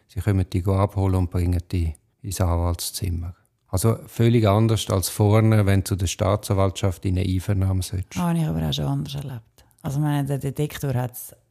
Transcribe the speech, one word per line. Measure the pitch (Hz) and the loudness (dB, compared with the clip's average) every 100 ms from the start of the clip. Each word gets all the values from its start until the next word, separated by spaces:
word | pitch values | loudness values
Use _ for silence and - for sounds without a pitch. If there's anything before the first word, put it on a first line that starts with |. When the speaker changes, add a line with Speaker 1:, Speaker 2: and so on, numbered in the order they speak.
| _ | _
Speaker 1:
sie | - | -4
kommen | 104 95 90 | 0 2 2
dich | 92 95 | -2 0
abholen | 95 101 98 95 | 2 2 0 0
und | 92 90 | 2 0
bringen | 90 87 90 - | 0 0 0 -2
dich | 92 82 - _ _ | -2 -2 -4 _ _
ins | 101 - | -8 -2
Anwaltszimmer. | 90 85 87 87 - - 92 85 85 - _ _ _ | 0 0 0 -2 -6 -6 -4 -4 -8 -12 _ _ _
Also | - 113 110 - | 0 2 0 -4
völlig | - 117 117 104 | 2 4 6 4
anders | 104 113 107 - | 4 4 2 0
als | 98 - | -2 0
vorne, | - 104 110 110 107 98 | 2 4 6 6 4 4
wenn | 98 | 2
du | |
zu | - 92 | 2 -2
der | 90 | -2
Staatsanwaltschaft | - 98 104 - 95 98 - 98 - | 0 0 0 0 0 0 0 -2 -2
in | 98 92 | -2 0
eine | 92 | 0
Einvernahme | 92 104 98 95 95 | -2 -2 0 0 0
sollst. | - 95 - 185 | -4 -6 -6 -4
Speaker 2:
Ah, | 175 | 0
habe | 170 | 0
ich | |
aber | 156 160 156 | -2 -2 -2
auch | |
schon | 143 143 | -2 -2
anders | 139 147 | -4 -6
erlebt. | 139 139 120 - _ _ _ | -10 -10 -12 -16 _ _ _
Also, | 160 139 | -6 -2
ich | |
meine, | 151 143 139 | 0 0 -2
der | 135 | -4
Detektor | 139 127 151 - 139 | -4 -4 -6 -4 -4
hat's | 123 123 - - - _ | -2 -4 -8 -16 -20 _